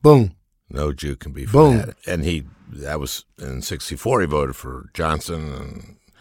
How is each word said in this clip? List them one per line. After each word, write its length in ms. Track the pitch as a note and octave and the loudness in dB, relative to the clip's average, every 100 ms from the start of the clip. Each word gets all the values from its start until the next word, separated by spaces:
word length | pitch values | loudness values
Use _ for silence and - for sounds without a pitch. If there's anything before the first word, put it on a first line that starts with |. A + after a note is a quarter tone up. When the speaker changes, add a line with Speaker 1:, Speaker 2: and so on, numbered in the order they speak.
Speaker 1:
Boom. 340 | D3+ C#3+ G2 - _ _ - | 6 8 6 -4 _ _ -12
Speaker 2:
"No 240 | C2+ D2 | -4 -4
Jew 220 | C2+ D2 C2 | -4 -8 -8
can 160 | D2 | -12
be 120 | C2+ C2+ | -10 2
for 80 | |
Speaker 1:
Boom. 240 | B2 D3+ A2+ | 8 8 6
Speaker 2:
that." 200 | - - - | 0 -10 -6
And 180 | F2 | -2
he 200 | D#2 D#2+ C2+ - - | 0 -2 -6 -18 -20
that 280 | C#2 C#2 D2+ | -14 -8 -6
was 260 | C#2 - - - | -6 -10 -14 -14
in 240 | C2+ C2 | -10 -8
sixty-four, 600 | - E2 - D2 A2+ B2+ | -8 -10 -10 -6 0 0
he 60 | E2 | 2
voted 280 | D2 C2+ - | 0 -2 -6
for 340 | C2 C2 - | -12 -14 -14
Johnson 600 | - D#2+ D#2 - E2 D2+ | -4 -2 -2 -4 -8 -8
and 420 | C2+ C2+ - - - _ _ | -10 -12 -14 -18 -20 _ _